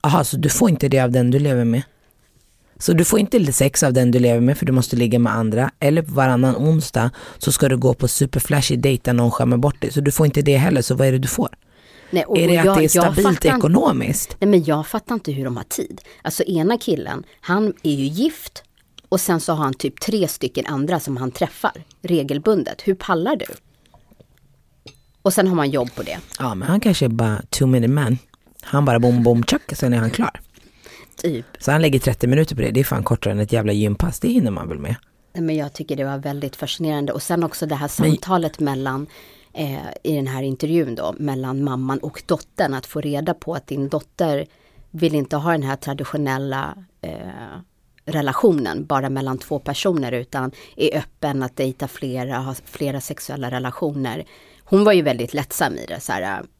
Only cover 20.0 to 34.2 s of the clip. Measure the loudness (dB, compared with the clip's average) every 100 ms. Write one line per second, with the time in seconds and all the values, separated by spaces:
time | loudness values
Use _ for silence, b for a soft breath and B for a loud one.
20 | -4 -2 -2 -2 -6 -6 -6 -4 -2 -4
21 | -4 -6 -6 -4 -6 -2 -6 -6 -20 _
22 | -2 -2 0 -2 0 0 0 -6 -2 -2
23 | 0 -2 0 -2 -6 -14 _ _ _ _
24 | _ _ _ _ _ _ _ _ -20 _
25 | _ _ 0 2 2 2 0 0 -4 -6
26 | -10 -10 -12 -8 -6 -4 0 2 2 2
27 | 2 2 0 -2 -4 0 2 4 4 2
28 | 0 -2 -4 _ _ _ -2 2 4 4
29 | 4 4 4 4 2 0 -2 -4 0 2
30 | 0 0 -4 -4 -20 _ B B B B
31 | B _ -4 -4 -8 -6 0 4 4 4
32 | 2 0 2 2 2 0 0 0 0 0
33 | 0 0 0 -2 0 0 0 2 0 2
34 | -2 0